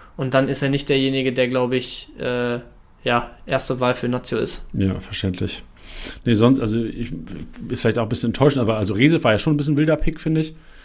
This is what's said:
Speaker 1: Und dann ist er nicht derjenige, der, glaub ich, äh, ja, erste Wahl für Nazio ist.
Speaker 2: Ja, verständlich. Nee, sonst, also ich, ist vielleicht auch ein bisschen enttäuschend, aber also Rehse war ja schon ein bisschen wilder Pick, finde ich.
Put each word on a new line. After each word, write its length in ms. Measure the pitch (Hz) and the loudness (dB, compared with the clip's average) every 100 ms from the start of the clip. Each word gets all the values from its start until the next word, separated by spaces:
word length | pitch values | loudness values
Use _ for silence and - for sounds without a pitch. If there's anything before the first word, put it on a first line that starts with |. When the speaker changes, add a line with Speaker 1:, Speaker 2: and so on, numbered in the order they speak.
| - - | -16 -6
Speaker 1:
Und 160 | 131 | 0
dann 160 | 131 135 | 2 2
ist 140 | 135 | 0
er 60 | 139 | 0
nicht 200 | 139 - | 0 2
derjenige, 420 | 139 135 135 131 | 2 2 0 0
der, 160 | 127 123 | 0 0
glaub 260 | 127 123 | 2 0
ich, 360 | 127 123 - - - | 0 -4 -8 -12 -8
äh, 380 | 123 123 123 120 120 - - - | -4 -2 -2 -4 -8 -20 -20 -10
ja, 280 | 127 120 - - - | -2 -2 -2 -12 -2
erste 340 | 135 - 127 | -2 -2 -2
Wahl 140 | 123 | 0
für 160 | 123 123 | 0 -2
Nazio 300 | 123 - 117 | -4 -2 -2
ist. 260 | 117 - - | -2 -6 -8
Speaker 2:
Ja, 260 | - 98 95 | -2 0 -2
verständlich. 600 | - - 95 92 92 - - - - - - - 120 | -6 -4 -4 -2 -6 -6 -14 -20 -18 -14 -12 -6 0
Nee, 80 | |
sonst, 260 | 110 117 135 | 4 6 4
also 240 | 113 110 | 2 -2
ich, 280 | 113 - 117 - - 85 - - - | -4 -6 -8 -10 -12 -12 -14 -12 -6
ist 120 | 117 | -2
vielleicht 180 | 113 110 | 0 0
auch 40 | |
ein 60 | 110 | 0
bisschen 200 | 120 117 | 0 0
enttäuschend, 320 | 104 139 139 | 4 4 4
aber 140 | 110 110 | 2 0
also 180 | 98 101 | 0 4
Rehse 280 | 143 165 | 4 4
war 80 | 120 | 4
ja 40 | 107 | 2
schon 140 | - | 2
ein 40 | 147 | 0
bisschen 200 | 143 143 | 2 2
wilder 180 | 156 156 | 2 2
Pick, 240 | - 151 | 2 0
finde 220 | 160 156 | -2 0
ich. 140 | 156 - - - | -2 -6 -20 -20